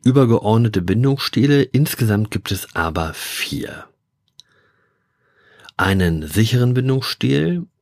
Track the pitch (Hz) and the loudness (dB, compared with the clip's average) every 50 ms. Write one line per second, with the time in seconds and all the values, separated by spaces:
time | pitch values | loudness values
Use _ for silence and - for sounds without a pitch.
0 | - 131 127 143 131 113 113 - - 104 113 113 120 110 107 98 87 92 95 113 | 2 2 4 4 4 4 4 2 2 2 2 2 2 2 0 0 0 0 0 2
1 | 127 135 139 135 - - - - 127 143 143 143 135 - - 131 151 - - - | 2 0 0 -2 -4 -2 0 2 2 4 4 2 2 2 2 0 0 0 0 -2
2 | 120 107 104 104 107 - - 92 - - 98 92 - - - - 82 82 80 87 | 0 0 2 0 0 -2 -4 -6 -6 -6 -6 -8 -8 -8 -6 -4 -4 -2 -2 -4
3 | 82 80 76 - - - - - - - 71 71 - - - - - - _ _ | -4 -4 -6 -10 -12 -10 -8 -8 -8 -6 -6 -8 -8 -10 -12 -14 -18 -20 _ _
4 | _ _ _ _ _ _ _ - - _ _ _ _ _ _ _ _ _ _ _ | _ _ _ _ _ _ _ -20 -20 _ _ _ _ _ _ _ _ _ _ _
5 | _ _ _ _ _ _ _ _ _ _ _ _ - - - - 92 95 98 95 | _ _ _ _ _ _ _ _ _ _ _ _ -20 -14 -6 -2 0 2 2 2
6 | 92 85 82 80 78 76 76 101 113 110 127 123 123 123 123 127 123 131 131 135 | 2 2 0 -2 -4 -2 0 2 2 2 2 2 2 2 2 0 0 0 0 -2
7 | 127 - - - - 127 135 143 156 170 175 175 - - _ _ | -2 -4 -6 -4 -2 0 0 0 0 0 -2 -4 -6 -8 _ _